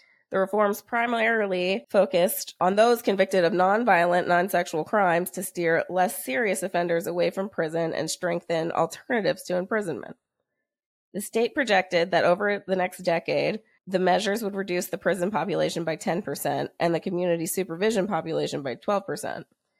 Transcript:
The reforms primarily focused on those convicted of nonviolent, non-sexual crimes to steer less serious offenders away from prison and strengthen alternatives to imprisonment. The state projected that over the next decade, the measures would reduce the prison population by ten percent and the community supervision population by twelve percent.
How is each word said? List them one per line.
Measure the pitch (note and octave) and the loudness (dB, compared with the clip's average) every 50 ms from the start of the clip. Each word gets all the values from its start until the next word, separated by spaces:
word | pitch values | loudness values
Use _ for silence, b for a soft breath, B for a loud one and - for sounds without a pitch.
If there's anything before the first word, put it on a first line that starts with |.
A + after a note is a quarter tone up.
| _ _ _ _ _ - | _ _ _ _ _ -6
The | - F#3+ | -2 -2
reforms | F#3+ F#3+ - G#3 G#3+ G3+ G3+ - | -2 0 2 2 2 2 0 -2
primarily | - - - A#3 A#3 A#3+ A#3+ A#3 A3 A3+ A#3 A3 G#3 G3 F#3 F3+ F3+ F3+ F#3+ A#3 - _ | -6 -6 -4 -2 -2 0 0 0 2 2 2 2 0 0 0 0 0 0 -2 -2 -4 _
focused | - G#3 F#3+ G3 F#3+ F3 F3 G3+ - - - - - - | 2 2 2 4 4 2 2 2 0 -2 -8 -10 -4 0
on | E3+ F3+ G3 | 0 2 4
those | G3+ A3 A#3+ A#3+ A#3 - | 6 6 6 4 2 2
convicted | - G3 F#3+ F#3+ G3 - F#3+ F3 | 0 2 2 2 2 4 2 4
of | E3 E3+ | 4 4
nonviolent, | F3 F3+ F#3+ G3+ A3 B3 A#3 F#3+ E3+ F3 F3 F3 F3+ E3+ - | 4 4 4 4 2 4 4 4 4 6 4 4 2 2 2
non-sexual | F3 F3 F3 G3+ - F3 F3 - - D#3+ D#3 | 2 2 2 2 0 0 0 0 -2 -4 -4
crimes | - - G#3+ G3 F3+ E3+ E3+ F3+ F3+ | 0 0 2 4 4 2 2 0 -2
to | - F3+ F3 | -6 -8 -10
steer | - - F3 E3+ E3 E3 D#3+ - - | -8 -6 -2 0 2 2 2 0 0
less | F3 F#3 F3+ G3+ - - - | 0 0 0 0 0 -4 -8
serious | - B3+ C4 A#3+ G#3 F#3 G#3 F3+ | -4 -2 0 0 0 0 -2 -2
offenders | - - F3 F3 F3 E3+ E3+ - | -2 -2 0 0 2 0 0 -2
away | - E3+ F3 E3+ E3+ | -2 -2 0 0 0
from | F#3 F#3+ G3 G#3 | 0 -2 -6 -6
prison | - - E3 D#3 D#3+ E3 E3 D#3+ - | -4 -4 -4 -2 -2 -2 -2 -2 -2
and | - D#3 D#3+ | -4 -4 -4
strengthen | - - - F3 F3 F3 - - E3+ D#3+ D#3+ E3+ | -6 -4 -4 -2 -2 -2 -4 -2 -2 -2 -2 -2
alternatives | - - E3 E3+ - - - - B3+ A#3 G3 D#3+ D3+ - - | 0 0 -2 -2 -4 -8 -6 -4 -2 0 0 0 -2 -2 -4
to | - F3+ F3+ | -4 -4 -4
imprisonment. | F3+ G3 - G#3+ G#3 F3 D3+ G#2 - - - _ _ _ _ _ _ _ _ _ _ _ _ _ _ _ _ _ _ _ - | -2 -2 -4 -4 -2 -4 -6 -8 -8 -12 -16 _ _ _ _ _ _ _ _ _ _ _ _ _ _ _ _ _ _ _ -12
The | F3+ | -12
state | G#3 - - A3+ A#3+ A#3 - | -10 -4 -2 0 0 0 0
projected | D#4+ C#4 A3 G#3 F#3+ F#3 - - E3+ E3+ F#3 | -2 0 2 4 2 2 2 2 0 0 2
that | - E3 - | 2 2 4
over | D#3 F3 F#3+ G#3 G3+ G3+ G3 - | 4 4 2 2 -2 -2 -2 -2
the | - F#3+ | -2 -2
next | F#3 F3+ F#3 - - F#3 | 0 0 -2 -4 -4 -2
decade, | F3+ E3 E3+ E3+ - D3 C#3+ C#3+ D3+ G3+ G#3+ _ _ _ _ - | 0 0 0 0 0 0 0 0 0 -2 -4 _ _ _ _ -12
the | - F#3+ F#3 | -4 -2 0
measures | F#3 F3+ F3+ - G#3 G3 G3+ A3+ A3+ | 2 4 2 2 2 0 -2 -2 -2
would | G3 G3+ | -4 -4
reduce | G3 F#3+ G3 F3 F3+ F3 - | -4 -4 -2 -2 -4 -4 -4
the | - F3+ | -6 -2
prison | - F#3 E3+ G3 F3 F#3+ | 0 0 0 0 0 -2
population | G#3+ D3+ D#3+ G3+ D#3+ D#3 D#3 D#3 - E3+ E3+ | -2 -2 -2 -2 0 0 0 0 -2 -2 -4
by | E3 D#3+ D#3 | -4 -4 -4
ten | - G#3 E3 F3+ - | -2 -2 -2 -2 -2
percent | - - - - D3 C#3 C#3 C#3+ - _ - | -6 -6 -4 -2 -2 -2 -2 -4 -6 _ -2
and | - E3+ E3+ | -2 0 0
the | D#3 | 0
community | - G3 F#3+ F3 F3+ F3+ E3+ E3+ D#3+ | -2 -2 -4 -2 0 0 0 0 -2
supervision | F3 - - F3+ F#3 E3 E3 G3 A3 A3+ G#3 F#3 G3 | -4 -4 -4 -4 -4 -4 -2 -2 0 0 0 -2 -2
population | G3+ D#3+ D#3 E3 D#3 D3+ D3+ C#3+ C#3+ D3 C#3 | -2 -4 -4 -2 -2 -2 -2 -2 -4 -4 -6
by | C3+ A#2 | -6 -8
twelve | - - - G#2 G2 - | -6 -4 -2 -2 -2 -2
percent. | - - G2+ - - - - - _ _ _ _ _ _ _ | -4 -8 -8 -6 -8 -8 -8 -12 _ _ _ _ _ _ _